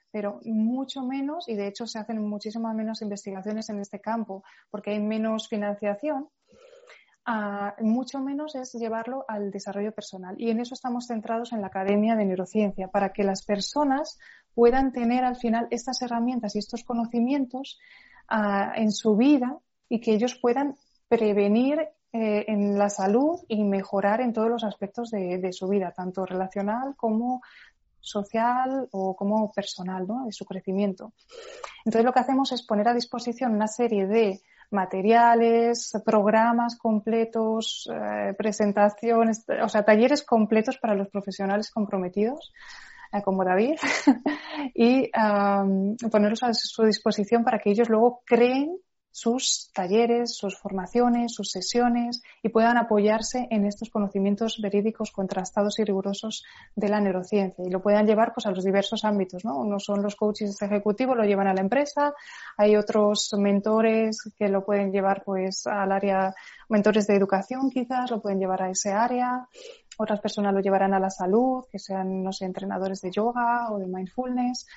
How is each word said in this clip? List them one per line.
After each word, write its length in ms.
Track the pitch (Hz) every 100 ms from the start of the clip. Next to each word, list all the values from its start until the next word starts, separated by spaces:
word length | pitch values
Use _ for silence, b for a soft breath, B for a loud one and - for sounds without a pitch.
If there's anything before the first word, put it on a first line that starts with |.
| b
pero 300 | 214 202 -
mucho 580 | 226 220 220 254 269 269
menos, 460 | 254 269 277 320 339
y 60 |
de 140 | 214 202
hecho 180 | 196 226
se 120 | 226
hacen 220 | 214 226
muchísimas 540 | 208 208 220 220 226
menos 280 | 220 220 220
investigaciones 640 | 214 202 - 190 196 214 220
en 100 | 208
este 200 | 202 202
campo, 420 | 214 233 214 190 b b b
porque 200 | 208 202
hay 100 | 208
menos 480 | 208 220 220 220 -
financiación, 800 | 220 208 202 208 202 294 285 302 _ _ B B B B B B B
ah, 500 | - 220 208 202 202 -
mucho 380 | 220 233 254 277
menos 380 | 269 277 302 285
es 160 | 254
llevarlo 500 | 233 226 226 226 262 269
al 220 | 214 202
desarrollo 420 | 196 196 196 208
personal. 420 | 214 - 185 185 185
Y 120 | 233
en 100 | 226
eso 140 | 240
estamos 320 | 262 254 240 240
centrados 460 | 233 214 226 240
en 80 | 226
la 80 | 196
Academia 480 | 190 190 202 214 226
de 80 |
Neurociencia, 640 | 202 185 180 214 208 190 185
para 240 | 208 196
que 100 | -
las 220 | 202 190
personas 720 | - 202 190 285 294 269 311 - B B B
puedan 380 | - 240 254 269
tener 320 | 254 233 247
al 120 | 254 240
final 320 | 240 226 233
estas 320 | 240 - 247
herramientas 540 | 240 233 233 254 220 208
y 20 |
estos 240 | 202 233
conocimientos, 960 | - 233 233 233 240 285 254 254 277 - B B B B _
ah, 440 | 220 208 202 196
en 160 | - 214
su 260 | 202 220 208
vida 420 | 262 294 247 294 _ _ _
y 120 | 233
que 120 | 233
ellos 260 | 214 247 -
puedan 360 | 240 247 285 269 _ _ _
prevenir, 720 | 233 220 208 202 214 254 302 311 - _
eh, 320 | 226 220 208 208
en 280 | 208 202 202
la 120 | 202
salud 500 | 202 196 214 294 349 -
y 160 | 214
mejorar 580 | 208 196 190 202 202 220
en 120 | 254
todos 160 | 226 220
los 160 | 233
aspectos 460 | 214 190 196 - 233
de, 280 | 226 180 185
de 140 | 185
su 160 | 185 185
vida, 240 | 202 180
tanto 340 | - 185 180 185
relacional 720 | 185 190 202 202 226 269 277
como 440 | 226 220 240 254 B B B _ _ _
social 880 | - 208 202 226 233 247 262 269 254
o 220 | 196 190
como 380 | 185 202 214 208
personal, 540 | 208 202 - 180 185 185
¿no? 180 | 233
De 80 | 254
su 120 | 202
crecimiento. 680 | 196 190 190 190 202 190 214 _ B B B B B B
Entonces, 200 | - 226
lo 80 | 233
que 80 | 247
hacemos 320 | 254 262 262
es 100 | 247
poner 260 | - 208 214
a 60 |
disposición 600 | 240 233 240 233 233 262
una 140 | 208 214
serie 380 | - 240 208 190
de 340 | 220 214 190 b b b
materiales, 1200 | 202 185 190 196 233 233 233 233 233 233 240 - 214
programas 720 | 220 220 202 220 233 233 233 233
completos, 1120 | 226 214 208 226 226 226 220 220 220 - 240
eh, 420 | 226 208 208 202 196
presentaciones, 1080 | 214 202 208 202 208 208 233 226 226 214 - -
o 60 | 220
sea, 160 | 220
talleres 380 | 208 214 247 294
completos 540 | - 233 214 220 220 -
para 160 | 226
los 140 | 202 196
profesionales 600 | 202 196 190 196 202 214
comprometidos, 840 | - 202 196 180 185 220 294 - B B B B B B
eh, 100 | 208
como 220 | 202 190
David, 320 | 185 185 233 311
<laughs> 920 | 277 - - 247 - 294 - 302 277
y, 360 | - 233 262 -
am, 840 | - 214 208 202 202 196 190 196 233 233
ponerlos 320 | 214 208 226
a 120 | 247
su 300 | 226 - -
disposición 600 | 220 208 - 208 202 233
para 140 | 233 226
que 120 | -
ellos 180 | 202 233
luego 340 | 220 240 240
creen 540 | - 233 247 254 294 370 - _ _
sus 580 | - 233 247 - - -
talleres, 600 | - 180 208 233 233 240 -
sus 200 | 202 -
formaciones, 760 | 196 190 180 240 247 240 233
sus 160 | 233 196
sesiones 720 | 185 185 240 240 240 240 240 B B
y 60 | 220
puedan 280 | 226 226 240
apoyarse 720 | 233 208 208 214 214 254 247
en 160 | 220 202
estos 240 | 208 226
conocimientos 720 | 220 202 202 196 202 226 220
verídicos, 480 | 202 202 208 220 214
contrastados 680 | - 190 - 185 - 208 -
y 60 |
rigurosos 600 | 208 196 196 196 220 - B B B -
de 120 | 208
la 120 | 208
neurociencia 640 | 202 185 180 208 196 185 180
y 40 |
lo 120 | 185
puedan 240 | 208 208 214
llevar, 260 | 214 233
pues, 140 | 233 226
a 60 |
los 120 | 190
diversos 400 | 185 196 196 214
ámbitos, 400 | 214 208 185 180
¿no? 140 | 220 269
Unos 260 | 226 202
son 180 | 196 202
los 120 | 202
coaches 460 | 202 214 208 208 202
ejecutivos, 540 | 202 208 202 208 262 247
lo 80 |
llevan 240 | 208 196 196
a 60 |
la 60 | 190
empresa, 540 | 196 247 294 - 294 285 B B B -
hay 200 | 208 208
otros 560 | 208 220 208 208 - 208
mentores 960 | 202 202 202 220 220 220 220 220 214 -
que 100 | 208
lo 160 | 196
pueden 280 | 190 202 196
llevar, 300 | 196 196 196
pues, 420 | 196 190 190 190 -
al 240 | 208 190
área, 440 | 196 196 190 190 190 B B B
mentores 380 | 214 208 214 208
de 100 | 202
educación 520 | 196 190 196 262 269
quizás, 400 | 254 240 254 247
lo 120 | 226
pueden 160 | 202 196
llevar 240 | 190 185
a 80 | 185
ese 220 | 190 208
área, 560 | 196 233 247 247 254 254 B B B _ -
otras 180 | 220 208
personas 340 | 208 - 202
lo 60 | 196
llevarán 340 | 196 196 190
a 40 | 190
la 120 | 190
salud, 540 | 190 185 208 254 254 254
que 80 | 202
sean, 440 | - 190 190 190
no 100 | 190
sé, 140 | 196 190
entrenadores 560 | 185 190 190 190 190
de 80 | 185
yoga 600 | 185 220 240 240 240 233
o 80 | 208
de 80 | 185
mindfulness. 800 | 185 185 - 254 247 247 247 -